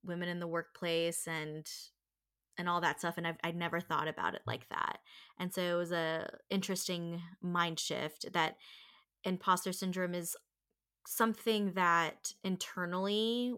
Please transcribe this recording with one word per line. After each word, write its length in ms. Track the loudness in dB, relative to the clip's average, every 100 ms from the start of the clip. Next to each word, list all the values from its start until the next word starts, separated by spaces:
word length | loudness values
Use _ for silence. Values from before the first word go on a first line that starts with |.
women 260 | -8 -4 -2
in 120 | -2
the 60 | -2
workplace 800 | -2 -4 -4 0 2 2 0 -2
and, 420 | -4 -4 -6 -8 -12 -14 _ _ _ _ _ _ -4
and 120 | 0
all 120 | 2
that 180 | 2 2
stuff. 180 | 0 0
And 80 | -2
I've, 100 | -2
I'd 120 | -2 -2
never 240 | 0 0
thought 280 | 0 0 0
about 260 | 0 -2
it 80 | -2 -4
like 220 | -6 -4
that. 280 | -2 -2 -4 -12 -20 -16 -6
And 140 | -4
so 100 | 0
it 160 | 2 2
was 140 | 2
a 380 | 0 0 0 -4 -8 -2
interesting 720 | 0 0 -2 -2 -2 -2 -6 -8 -8
mind 360 | -2 2 2 0
shift 540 | -2 -2 -2 -6 -2
that 240 | 2 2 0 -14 -20 -20 -20 _ _
imposter 480 | -2 0 4 4 2
syndrome 420 | -2 -2 0 -2
is 220 | -2 -4 -8 -12 _ _ _ _ _ -6
something 640 | 2 2 2 2 2 2
that 580 | 4 6 6 4 0 -8 -4
internally 1120 | -2 -2 -2 -4 -2 0 2 2 2 2 0